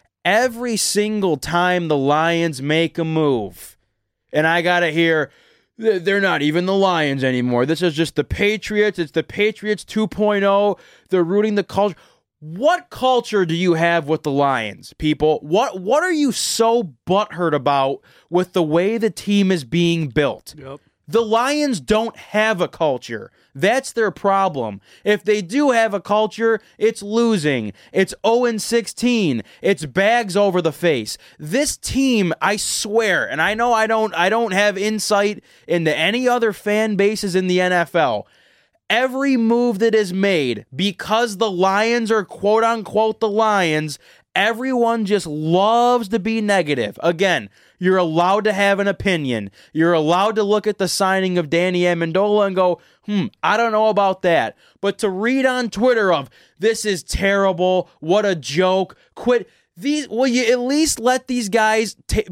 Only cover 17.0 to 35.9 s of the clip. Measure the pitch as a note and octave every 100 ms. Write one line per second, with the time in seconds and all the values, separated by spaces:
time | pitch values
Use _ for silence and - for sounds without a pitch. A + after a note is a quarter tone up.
17 | - F#3 G#3+ D#3+ F3 D3 C3 C#3 C3+ C#3
18 | _ _ _ F3 F3+ F#3+ D#3+ D#3+ F#3+ A3+
19 | A3 - - G3+ F#3+ F3+ B2 E3+ E3+ E3+
20 | D3+ A2+ C#3+ G#2+ - D#3 C3+ C#3+ _ _
21 | - G3+ A3+ A3 B3+ D4+ D4 G#3+ B2 G#3+
22 | A3+ - - G#3+ A3 G3+ F3 - D#3+ B2+
23 | - A2+ G#2 _ _ C3+ F3+ B3+ C4 -
24 | G#3+ - G3+ G3 F#3+ D3 A2+ G2 - -
25 | G3 G#3 - A3 E3+ B3 D4 A#3+ A3+ G3
26 | - G#3 G#3+ - A3+ A3 - _ A3 A3
27 | G3+ A3 A#3 G#3+ D3 C3 G#2+ - - -
28 | F#3+ - G#3 A#3 B3 A3 - A#3 G#3+ -
29 | A#3+ A#3+ F3+ A#2+ - - F3 G3 D#3 B2
30 | G3 A#3+ G#3+ F3+ G3+ F3+ E3 C#3+ F3 C#3
31 | A2 - - _ D3+ A3+ D4 - - B3+
32 | C4+ A#3 F3+ - E3+ G#3 - - G#3+ A3
33 | A3 E3+ G#2 C#3 E3+ G#3+ A#3+ A3+ A3 A3+
34 | A3 E3 F3+ A3+ A#3 F#3 G#3 G3 G#3 A3
35 | - G#3 G#3 G#3 - _ - F3 D#3+